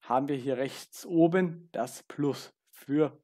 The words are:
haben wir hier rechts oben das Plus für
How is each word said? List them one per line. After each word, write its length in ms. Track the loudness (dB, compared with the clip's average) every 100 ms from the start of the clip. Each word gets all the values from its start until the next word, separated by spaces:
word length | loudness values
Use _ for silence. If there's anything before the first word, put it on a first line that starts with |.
haben 240 | -2 0 0
wir 100 | -4
hier 200 | -2 -2
rechts 500 | -4 -8 -16 -18 -2
oben 600 | 4 6 6 2 -2 -10
das 320 | -6 -6 -8
Plus 500 | -16 -2 -2 -2 -8 _ _
für 500 | -20 -4 0 0 -2